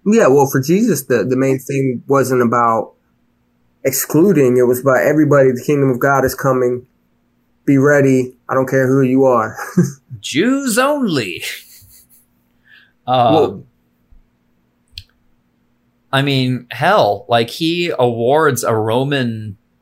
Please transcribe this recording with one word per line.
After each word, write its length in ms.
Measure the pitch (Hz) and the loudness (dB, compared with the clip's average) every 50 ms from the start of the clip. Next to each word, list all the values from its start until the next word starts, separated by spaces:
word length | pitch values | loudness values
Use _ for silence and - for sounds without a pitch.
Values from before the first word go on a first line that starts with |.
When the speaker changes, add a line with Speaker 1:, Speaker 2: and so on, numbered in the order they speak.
| - | -2
Speaker 1:
Yeah, 240 | 196 214 226 202 139 | 0 2 4 4 4
well, 180 | 131 143 139 | 4 4 2
for 140 | 139 - 143 | 2 0 -2
Jesus, 440 | 127 143 175 196 226 247 165 139 - | 0 0 0 0 2 0 -2 -2 -2
the, 200 | - 127 113 98 | -2 -2 -2 -2
the 120 | 123 131 | -2 -2
main 220 | 127 131 135 135 131 | -2 0 0 -2 -4
thing 440 | - - 139 139 135 135 123 117 - | -6 -6 -4 -4 -2 -4 -4 -6 -4
wasn't 360 | - 139 139 131 117 131 127 123 | -2 0 0 0 0 0 0 0
about 500 | 117 120 120 120 117 113 110 101 - - _ _ _ _ _ _ _ _ _ _ _ _ _ _ _ _ _ - | 0 0 0 0 0 0 -2 -4 -6 -12 _ _ _ _ _ _ _ _ _ _ _ _ _ _ _ _ _ -4
excluding. 720 | 139 135 - - - - 151 170 208 185 147 135 123 123 127 | -4 -4 -4 -4 -2 0 2 4 4 4 2 2 2 2 2
It 60 | 123 | 2
was 160 | 120 127 127 - | 2 0 0 0
by 200 | 135 127 - - | 2 2 2 2
everybody, 480 | 131 151 151 151 139 143 143 135 131 127 | 2 2 2 2 4 4 4 4 4 2
"The 100 | 123 - | 0 -2
kingdom 260 | - 147 143 139 135 | -2 0 0 0 0
of 100 | 127 117 | 0 0
God 260 | 135 139 139 135 127 | 0 0 2 0 0
is 80 | 131 120 | -2 -2
coming. 520 | - - 135 131 127 123 123 123 123 - _ _ _ _ _ _ _ _ _ _ _ _ _ _ _ _ | -2 -2 -2 0 0 0 -2 -2 -6 -8 _ _ _ _ _ _ _ _ _ _ _ _ _ _ _ _
Be 140 | - 143 135 | 0 2 4
ready. 580 | 131 147 147 143 135 135 131 131 127 127 - _ _ - | 4 4 4 4 4 4 2 2 0 -4 -8 _ _ -4
I 40 | 123 | -4
don't 140 | 131 131 131 | -2 -2 0
care 180 | 135 135 135 | 0 0 0
who 140 | 127 131 139 | 2 2 2
you 240 | 135 127 131 131 135 | 2 2 2 2 2
are." 320 | 131 123 117 107 107 101 - - - - 185 175 - | 2 2 2 0 -4 -6 -12 -14 -4 -2 -2 -2 -2
<laughs> 320 | - - _ _ 127 104 | -4 -10 _ _ -18 -16
Speaker 2:
Jews 560 | - - - 135 196 247 269 277 277 262 208 | -12 -6 -2 -2 0 0 0 -2 -4 -4 -2
only. 680 | 240 254 277 302 294 262 208 160 135 110 92 82 76 - - | -2 0 0 -2 -2 -2 -2 -2 -2 -4 -6 -8 -10 -12 -12
<laughs> 40 | - - - - - - - - - - _ _ _ _ _ _ _ _ _ _ _ _ _ _ - - _ _ _ _ _ - | -14 -14 -18 -20 -20 -20 -20 -20 -20 -20 _ _ _ _ _ _ _ _ _ _ _ _ _ _ -20 -20 _ _ _ _ _ -2
Um, 260 | 127 127 120 120 110 | 0 2 2 2 2
Speaker 1:
Well 300 | 127 139 95 98 95 - _ _ _ _ _ _ _ _ _ - - _ _ _ _ _ _ _ _ _ _ _ _ _ _ _ - - _ _ _ _ _ _ _ _ _ _ _ _ _ _ _ _ _ _ _ _ _ - | 2 2 0 -2 -8 -18 _ _ _ _ _ _ _ _ _ -20 -20 _ _ _ _ _ _ _ _ _ _ _ _ _ _ _ -20 -20 _ _ _ _ _ _ _ _ _ _ _ _ _ _ _ _ _ _ _ _ _ -4
Speaker 2:
I 100 | 135 139 | -2 -2
mean, 440 | 143 139 135 127 127 127 120 - - 113 | 0 -2 -2 -2 -2 -4 -6 -8 -12 -8
hell, 520 | 117 143 170 202 214 139 101 101 98 - - | -4 -2 0 2 2 2 0 0 -4 -4 -2
like, 220 | 120 117 117 117 | 0 0 0 -2
he 420 | - - 165 160 170 175 175 170 - - | -6 -4 -4 -2 -2 -2 -4 -4 -2 0
awards 640 | 127 123 117 113 117 120 139 156 160 147 131 117 - | 0 0 0 -2 0 0 2 2 2 2 0 0 -2
a 100 | - 113 | -2 -2
Roman 840 | 110 107 110 110 123 135 143 147 139 127 120 113 110 107 107 101 - _ _ _ _ | -2 -2 -2 -2 -2 -2 -2 -2 -2 -2 -4 -6 -8 -10 -12 -14 -16 _ _ _ _